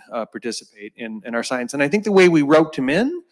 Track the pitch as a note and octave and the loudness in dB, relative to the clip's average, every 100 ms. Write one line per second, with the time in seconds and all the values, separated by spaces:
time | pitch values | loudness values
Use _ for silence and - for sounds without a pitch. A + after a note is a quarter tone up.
0 | - A#2 G#2+ A2 A#2 - - G#2 G#2 - | -12 -10 -10 -10 -10 -10 -14 -20 -18 -14
1 | A2+ A2 A2+ A#2+ - B2+ B2 C#3 C#3+ G#3 | -12 -12 -8 -6 -4 -6 -6 -4 -2 -2
2 | G#3 F#3+ F3+ D#3+ C#3+ D#3 D#3 C#3+ C3 E3+ | 2 4 6 4 4 4 4 -2 -2 0
3 | C4+ F4 _ | -2 -4 _